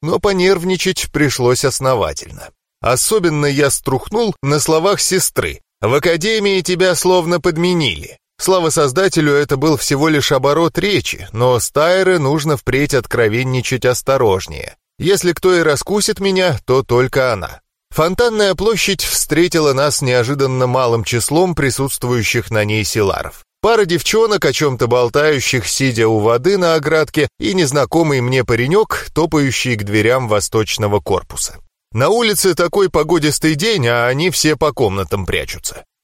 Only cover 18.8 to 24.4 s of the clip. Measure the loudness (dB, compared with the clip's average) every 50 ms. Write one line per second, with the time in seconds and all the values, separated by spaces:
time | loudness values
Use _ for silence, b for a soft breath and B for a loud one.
18.8 | 0 -2 -2 -4 -4 -4 -4 -4 -4 0 0 0 2 2 2 2 2 2 2 2
19.8 | 0 0 0 -2 0 0 2 2 0 0 0 0 0 0 0 0 0 0 0 0
20.8 | 2 2 0 0 -2 -2 -2 -2 0 0 2 2 2 2 0 0 -2 -2 -2 -2
21.8 | -4 -4 -4 -4 -4 -2 -2 0 0 -2 -2 -2 -4 -2 -2 -2 0 0 0 -2
22.8 | -2 -2 0 0 0 0 0 -2 -6 -10 -14 -18 -20 _ _ _ 0 2 2 2
23.8 | 2 2 0 -2 0 0 2 2 2 2 2 0